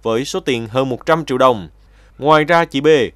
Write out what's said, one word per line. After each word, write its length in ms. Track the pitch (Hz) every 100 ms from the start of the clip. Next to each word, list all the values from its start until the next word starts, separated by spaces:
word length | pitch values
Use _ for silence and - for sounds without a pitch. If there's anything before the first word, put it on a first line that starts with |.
với 220 | 113 113 143
số 140 | 185
tiền 280 | - 120 113
hơn 220 | 123 135
một 160 | 120 -
trăm 200 | 165 151
triệu 120 | 127
đồng. 320 | 131 117 82 _ _ _ _ _
Ngoài 260 | 135 156
ra, 220 | 147 170 170
chị 160 | 139
B 60 | 151 151 104